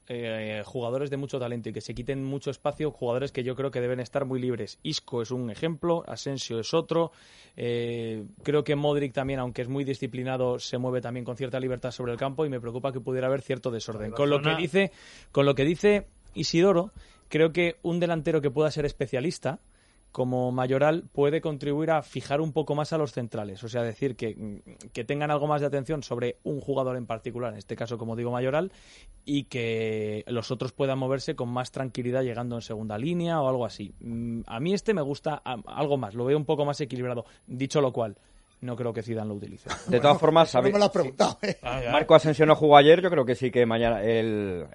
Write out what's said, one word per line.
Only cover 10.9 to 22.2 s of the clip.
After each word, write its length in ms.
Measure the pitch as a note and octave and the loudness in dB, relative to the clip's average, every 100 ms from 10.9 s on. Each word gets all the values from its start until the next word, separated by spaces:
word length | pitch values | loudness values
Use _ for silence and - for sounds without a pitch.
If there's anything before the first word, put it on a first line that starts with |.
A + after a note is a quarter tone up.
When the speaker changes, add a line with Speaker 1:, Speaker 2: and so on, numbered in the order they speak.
| B2+ | -2
Speaker 1:
también 240 | A#2+ B2 | -4 -8
con 120 | A#2+ B2 | -8 -6
cierta 240 | B2+ C3 | -6 -4
libertad 300 | C3 B2 B2+ | -4 -4 -6
sobre 220 | - A#2+ | -6 -6
el 60 | A#2+ | -4
campo 260 | C3+ C3+ D3+ | -4 -2 -2
y 20 | |
me 120 | B2+ | -2
preocupa 320 | A#2 B2 C3+ | -6 -6 -4
que 80 | B2+ | -6
pudiera 260 | B2 B2+ C3 | -4 -2 0
haber 160 | C3+ | -2
cierto 280 | - B2+ B2+ | -2 -4 -2
desorden. 400 | A2+ - A2 G#2+ | -6 -6 -8 -6
Con 180 | A2+ C#3+ | 0 2
lo 80 | C#3+ | 4
que 100 | D3+ | 2
Speaker 2:
Barcelona 120 | E3 | 0
Speaker 1:
dice, 320 | F3 F3+ G3 - - - - | 0 2 0 -2 -20 -20 -4
con 160 | C#3+ C#3 | 2 4
lo 80 | |
que 100 | C3 | 4
dice 420 | C#3+ F3 G#3 G#3 - _ - | 2 4 4 4 0 _ -16
Isidoro, 560 | - D#3 E3 F#3+ E3+ G3+ - - _ _ | -6 0 4 6 6 2 -8 -20 _ _
creo 240 | D#3 E3 | 2 2
que 240 | E3 E3+ - | 4 0 0
un 180 | F3 F3 | -2 0
delantero 400 | E3+ E3 E3+ D#3+ | 0 0 2 2
que 100 | C#3 | 0
pueda 200 | C3+ D3+ | 2 0
ser 140 | D3+ C#3+ | 0 -4
especialista, 720 | - C3 B2+ D#3 - B2+ E3 _ _ _ _ _ | -4 -4 -2 -2 -2 -4 -6 _ _ _ _ _
como 420 | - B2+ B2+ B2+ | -4 -2 0 0
Mayoral, 520 | B2+ B2+ C3+ D3 E3 - | 0 0 4 4 2 -4
puede 300 | - C#3+ D#3+ | 0 2 2
contribuir 500 | D#3+ C#3+ C#3+ C#3+ D#3+ | -2 -4 -2 -2 2
a 120 | D#3 | 0
fijar 400 | - B2+ | -2 -10